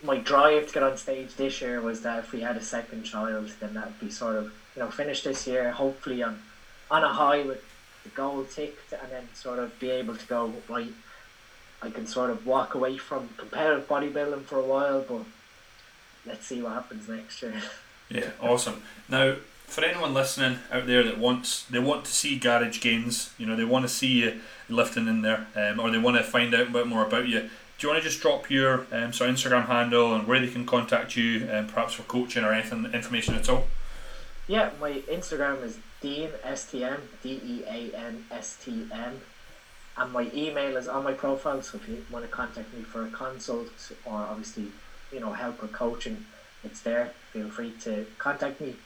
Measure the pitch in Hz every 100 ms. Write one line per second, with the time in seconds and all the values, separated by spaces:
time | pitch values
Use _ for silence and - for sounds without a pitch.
0 | 147 131 117 143 151 151 151 156 135 131
1 | - 135 127 - 135 - 127 120 113 113
2 | 120 117 - 120 117 113 - 120 - 113
3 | 104 107 113 110 107 - 107 107 110 -
4 | 104 - 117 107 107 - - 131 113 -
5 | 147 135 143 135 131 127 123 123 139 135
6 | 135 123 117 107 - - - - - 156
7 | - 151 143 147 135 131 - - - -
8 | 107 135 139 139 135 - 147 - - 139
9 | 127 127 120 - 127 123 117 - 127 127
10 | 113 110 - 120 113 113 - 117 117 -
11 | - - - - - - - - 113 117
12 | 110 127 123 110 120 131 123 131 131 135
13 | - 135 117 - - - 156 143 - 143
14 | 143 143 147 143 - 135 131 135 143 135
15 | 131 117 110 - - - - - - -
16 | - - 233 220 - 123 117 - - 107
17 | 107 113 - - 117 107 104 - - -
18 | - 117 - - 117 123 120 107 - -
19 | - 131 135 135 - - - - 160 175
20 | 151 135 135 143 131 123 - 127 123 123
21 | 117 107 120 127 - - - 123 127 147
22 | - - 147 131 120 120 113 - 120 117
23 | 120 - - - 110 110 113 127 123 -
24 | 131 127 113 - - - - 117 113 120
25 | 113 110 107 110 - 107 104 107 117 117
26 | 123 120 113 127 120 120 123 120 120 113
27 | 107 117 123 110 113 - - - 147 160
28 | 156 - 156 139 - 139 135 127 - 117
29 | 117 - 123 127 131 123 117 120 120 120
30 | 117 113 107 127 123 123 120 123 113 117
31 | - 123 117 113 110 107 107 - 113 -
32 | - 123 123 123 110 110 110 113 110 117
33 | 113 117 - 110 - 127 - - - -
34 | - - - - - 214 - - 147 139
35 | 143 170 - 151 143 135 120 - - -
36 | 143 147 156 - 127 135 - 127 127 139
37 | 131 - 131 131 123 120 101 117 117 110
38 | 117 113 - 120 - - 131 113 - 113
39 | 123 135 - - - - - - - -
40 | 127 123 117 143 156 143 139 131 123 135
41 | 135 135 139 135 151 135 - 107 - 113
42 | - 170 120 - 120 117 110 117 110 117
43 | 113 113 131 127 - 117 117 - - -
44 | 120 107 104 107 107 - 101 - - -
45 | - 131 113 104 123 117 107 - 117 -
46 | - 220 - - - - 110 - 117 117
47 | 120 - - 110 107 113 117 - 117 107
48 | 107 - 139 - 139 135 143 120